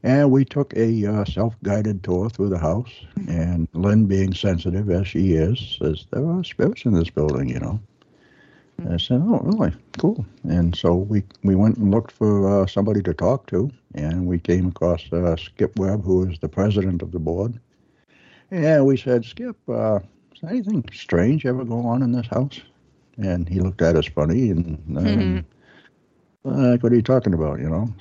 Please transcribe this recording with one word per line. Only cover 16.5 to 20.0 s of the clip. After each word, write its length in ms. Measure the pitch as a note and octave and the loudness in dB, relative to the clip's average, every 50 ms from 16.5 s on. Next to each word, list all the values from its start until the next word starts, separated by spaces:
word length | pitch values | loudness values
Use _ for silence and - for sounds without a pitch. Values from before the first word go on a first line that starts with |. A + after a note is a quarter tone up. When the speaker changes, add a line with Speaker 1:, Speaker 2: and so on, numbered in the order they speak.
| - - G2 G#2+ G2+ G#2 F#2 F#2+ F2+ E2+ | -2 0 0 2 2 0 0 0 -2 -4
Speaker 1:
of 80 | - E2 | -6 -6
the 60 | E2+ F2+ | -8 -6
board. 400 | D#2 E2 E2+ F2+ G2+ A#2 A#2+ A#2+ _ _ _ _ _ _ _ _ _ _ _ _ _ _ - - _ _ | -4 -4 -2 -2 -4 -4 -6 -10 _ _ _ _ _ _ _ _ _ _ _ _ _ _ -20 -20 _ _
And 360 | F#3+ F3+ D3+ D#3 D#3+ D3 C3+ | -4 0 2 4 4 6 6
we 100 | C3+ C#3 | 4 2
said, 280 | B2 - C3+ B2 A#2+ A2+ | 2 0 0 0 0 0
"Skip, 320 | - - - A#3+ B3 A3 _ _ - | -4 -12 -12 -12 -12 -12 _ _ -6
uh, 300 | B2 A#2 A2+ A2 G#2+ G2+ | -4 -2 0 0 0 0